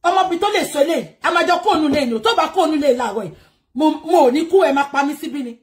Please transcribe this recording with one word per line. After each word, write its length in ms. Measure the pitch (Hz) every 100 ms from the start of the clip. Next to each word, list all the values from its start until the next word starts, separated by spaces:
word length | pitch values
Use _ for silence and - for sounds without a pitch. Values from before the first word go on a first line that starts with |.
Ọmọ 160 | 339 381 370
bí 100 | 339
tó 100 | 403
lè 140 | 415
sọ 140 | 285 294
eléyìí, 240 | 302 311 175 _
a 120 | 294
máa 140 | 339 330
jọ 80 | 349
kó 100 | 427
onú 160 | 330 302
ilé 120 | 294
ni 120 | 254
o. 40 | 226
Tó 120 | 440
bá 120 | 466 311
kó 120 | 381
onú 120 | 320
ilé 160 | 311 285
láàárọ̀ 300 | 247 226 202
yìí, 80 | 185 - _ _ _ 240
mo, 100 | 311 302
mo 200 | 311 349
ò 120 | 262
ní 100 | 277
kú, 120 | 330 381
ẹ 140 | 320
máa 160 | 269 277
pa 120 | 277
mí 120 | 277 302
síbí 240 | 302 277
ni. 100 | 240 233